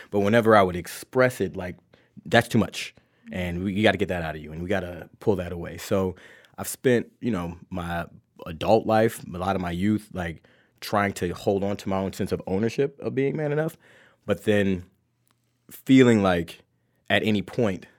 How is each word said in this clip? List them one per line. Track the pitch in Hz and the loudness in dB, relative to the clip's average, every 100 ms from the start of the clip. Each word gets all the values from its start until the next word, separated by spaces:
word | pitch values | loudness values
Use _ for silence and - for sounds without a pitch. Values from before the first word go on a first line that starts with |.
| - | -6
But | 104 | 0
whenever | 101 117 113 107 | 4 4 8 8
I | |
would | 92 90 | 8 2
express | 82 - - 127 127 123 | -8 -12 -4 2 2 2
it, | 95 87 | -4 -6
like, | 92 85 _ _ _ - - | -10 -12 _ _ _ -20 0
"That's | 117 - | 2 4
too | 120 | 2
much. | 95 - - - _ _ - | 0 -4 -12 -16 _ _ -12
And | 92 90 87 | -6 -6 -4
we, | 98 | -4
you | 98 | 2
gotta | 107 92 | 2 2
get | 92 | 0
that | 90 | -2
out | 80 78 | -4 -8
of | |
you. | 73 | -12
And | 78 | -10
we | 90 | -4
gotta | 98 90 85 - _ | -4 -4 -12 -16 _
pull | - 95 | -2 0
that | 87 | -2
away." | 87 82 - | -8 -10 -12
So | - 101 95 90 - - _ - | -2 0 0 -4 -14 -20 _ -12
I've | 98 | -10
spent, | - 135 120 - _ | -2 2 2 0 _
you | 120 | -4
know, | 98 85 82 - | -4 -6 -10 -10
my | 92 85 85 82 - _ - - | -8 -6 -6 -8 -14 _ -18 -14
adult | 80 - 110 107 | -6 2 2 4
life, | 110 113 - - | 2 2 -2 -10
a | 87 | -6
lot | 92 95 | -4 -2
of | |
my | 87 | -4
youth, | 87 101 104 - | -2 0 -2 -4
like, | 90 85 78 _ _ _ _ | -8 -8 -10 _ _ _ _
trying | - 104 101 | -4 0 0
to | - 90 | -2 -6
hold | 85 - 101 | -4 -2 -2
on | 98 101 | -2 -6
to | - | -4
my | 95 | -4
own | 95 | -4
sense | - 98 | -6 -6
of | 87 - | -6 -4
ownership | 95 113 - 143 - | -4 -2 -2 -4 -4
of | 117 | -6
being | 123 135 151 | -2 -2 -2
man | 151 | -4
enough, | 147 160 - _ _ _ _ - | -2 -4 -8 _ _ _ _ -6
but | 101 - | -2 0
then | 104 98 90 - _ _ _ _ _ _ _ _ | 2 2 -2 -6 _ _ _ _ _ _ _ _
feeling | - - 131 120 113 | -8 4 8 8 6
like | 95 87 82 - _ _ _ _ - | 4 0 -2 -10 _ _ _ _ -2
at | 101 | 0
any | 107 107 | 2 0
point | 85 - 110 92 - | -2 -2 -2 -2 -10